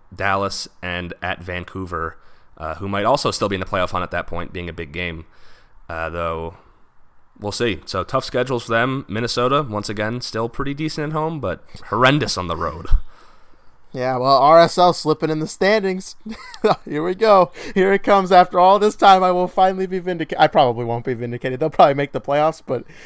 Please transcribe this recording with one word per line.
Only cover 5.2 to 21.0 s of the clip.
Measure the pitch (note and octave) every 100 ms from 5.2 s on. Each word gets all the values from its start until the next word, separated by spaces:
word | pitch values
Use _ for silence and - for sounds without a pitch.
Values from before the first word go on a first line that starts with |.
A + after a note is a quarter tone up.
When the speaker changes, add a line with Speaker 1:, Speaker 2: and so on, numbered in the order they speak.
| D#2+ - - - _ - -
Speaker 1:
Uh, | E2 D#2+
though, | E2+ E2+ E2 E2 E2 _ _ _ _ - - - _
we'll | G#2
see. | G2+ A#2+ F2+ -
So | F#2+
tough | F2 C3
schedules | - B2+ B2+ B2 -
for |
them. | A2+ B2+ C3 -
Minnesota, | G#2 A#2 - B2 C#3+
once | C#3 G#2 G2+
again, | G#2 G#2+ A#2+
still | - A2 A#2
pretty | - - C#3+
decent | D#3 - D3+
at |
home, | D#3 D#3 E3
but | G#2+ E2 - - -
horrendous | G#2+ B2+ D3 C3+ F#2+
on | F2+
the | E2
road. | E2+ D#2+ E2+ - - - - - - - - - -
Speaker 2:
Yeah, | C3+ B2+ B2+
well, | C3 C#3
R | C#3 E3
S | E3+ -
L | F3+
slipping | E3 D3+ D#3 D#3+
in | D#3
the | D#3
standings. | - F#3+ G#3+ F#3+ F#3 - - G#3+ A3 -
<laughs> | - G#3+ - -
Here | D3
we | E3+
go. | F#3+ G#3+ G3 F3 - - -
Here | F#3+
it | G3
comes. | - G3+ F#3
After | F#3 F3+ F#3
all | F#3 G3
this | G#3 G3+
time, | G3+ F#3+
I | F#3
will | F3+ F3+
finally | - F#3+ F#3+ F#3+
be | F#3
vindica-, | F3+ F3 D#3+ -
I | D#3
probably | - C3 A#2 A#2+
won't | A#2